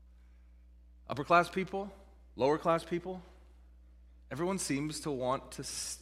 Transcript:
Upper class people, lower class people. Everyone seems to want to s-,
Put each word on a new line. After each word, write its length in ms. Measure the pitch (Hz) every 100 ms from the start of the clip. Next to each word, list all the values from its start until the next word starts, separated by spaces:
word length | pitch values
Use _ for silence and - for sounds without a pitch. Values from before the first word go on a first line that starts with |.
| - - - - - - - - - - -
Upper 160 | 120
class 240 | 143 170 170
people, 420 | 185 185 196 196 - - - - -
lower 220 | 131 156
class 260 | 175 165
people. 380 | 160 170 185 185 - - - - - - - - - - -
Everyone 280 | 131 175 190
seems 420 | - 139 151 156
to 100 | 160
want 420 | 135 123 135 -
to 100 | -
s-, 360 | 135 - - -